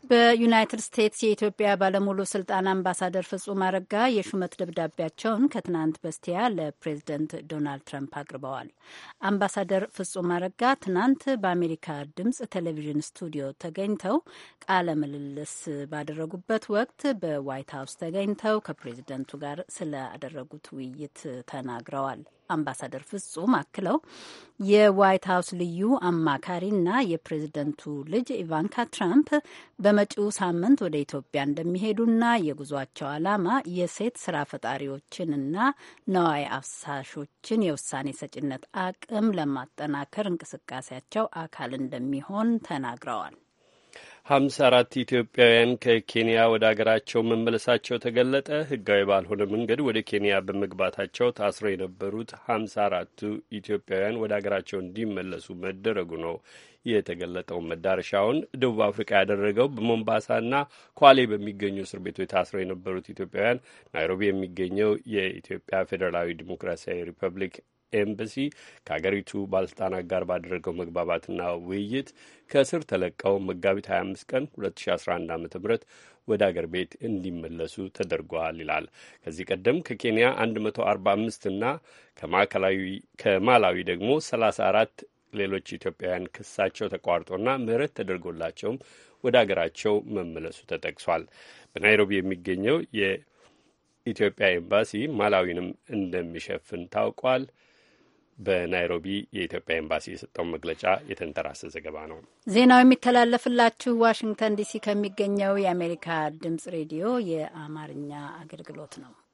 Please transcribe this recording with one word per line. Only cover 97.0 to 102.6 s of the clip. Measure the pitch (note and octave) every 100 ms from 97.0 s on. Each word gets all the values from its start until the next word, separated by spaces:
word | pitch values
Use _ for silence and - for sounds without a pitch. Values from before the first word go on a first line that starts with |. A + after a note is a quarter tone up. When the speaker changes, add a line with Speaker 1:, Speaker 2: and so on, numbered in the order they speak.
| A2 - B2+ C3 C3 _ _ _ _ _ _ _ _ -
Speaker 2:
በናይሮቢ | G2+ F#2 F2 F2+ F2 F2 F#2 G2+ -
የኢትዮጵያ | G2 F2 F2+ - E2
ኤምባሲ | D#2 D#2 -
የሰጠውን | E2 - - E2+
መግለጫ | E2 E2 D#2+ F#2 F#2+ D#2+
የተንተራሰ | F#2+ E2 D2 D2+ C#2+ E2+
ዘገባ | D#2+ D#2 D2+ D#2
ነው። | D#2+ - _ -
Speaker 1:
ዜናው | G#3